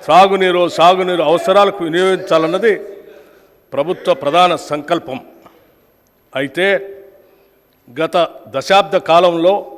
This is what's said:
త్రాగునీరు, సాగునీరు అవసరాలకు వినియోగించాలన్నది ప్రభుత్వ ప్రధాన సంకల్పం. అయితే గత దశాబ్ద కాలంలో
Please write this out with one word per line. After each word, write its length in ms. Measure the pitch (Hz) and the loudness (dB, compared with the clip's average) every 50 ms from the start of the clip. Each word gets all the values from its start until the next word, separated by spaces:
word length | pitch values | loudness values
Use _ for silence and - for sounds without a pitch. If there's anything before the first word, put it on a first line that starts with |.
| - | -2
త్రాగునీరు, 560 | - 151 170 190 196 196 196 185 185 175 180 175 170 - - | 4 4 6 6 4 4 0 0 0 0 0 0 -2 0 2
సాగునీరు 460 | 160 175 185 185 190 180 180 170 160 147 | 4 4 4 4 0 -4 -2 -2 0 0
అవసరాలకు 480 | 165 170 - - 190 202 202 196 196 - 170 165 | 0 0 2 2 4 4 4 2 0 -4 -6 -4
వినియోగించాలన్నది 840 | 156 175 185 190 190 180 156 - 165 160 160 160 170 190 208 233 196 165 - - - - - - - - - _ _ _ _ _ _ _ _ _ - | -2 0 0 0 0 -2 -2 0 0 0 0 0 -2 0 0 0 -2 -2 -6 -14 -18 -20 -20 -20 -20 -20 -20 _ _ _ _ _ _ _ _ _ -6
ప్రభుత్వ 400 | 131 143 160 180 - - 180 175 - | -6 -4 -4 -6 -6 -2 -2 -2 -2
ప్రధాన 300 | 147 143 143 170 180 180 170 147 - - | -2 -2 2 2 2 2 2 -2 -6 -8
సంకల్పం. 500 | 147 151 147 - 170 170 - 143 127 127 - - - _ _ - _ _ _ _ _ _ _ _ _ _ _ _ _ _ _ _ - 131 | -8 -8 -4 -4 -4 -4 -4 -8 -14 -14 -14 -18 -20 _ _ -20 _ _ _ _ _ _ _ _ _ _ _ _ _ _ _ _ -8 -8
అయితే 280 | 139 139 135 165 180 196 196 175 - - - - - - _ _ _ _ _ _ _ _ _ _ _ _ _ _ _ _ 120 131 | -8 -6 -4 -2 -2 0 0 -2 -4 -8 -18 -20 -20 -20 _ _ _ _ _ _ _ _ _ _ _ _ _ _ _ _ -8 -8
గత 160 | 160 156 - 180 165 156 - - - 110 107 | -8 -4 -2 -2 -2 -2 -6 -16 -20 -10 -10
దశాబ్ద 400 | 135 135 - 190 196 202 151 170 185 - - | -10 -2 2 2 2 2 2 -2 -4 0 2
కాలంలో 440 | 160 170 180 180 170 165 165 180 196 208 - - - | 2 4 4 2 0 2 2 0 0 0 -4 -10 -18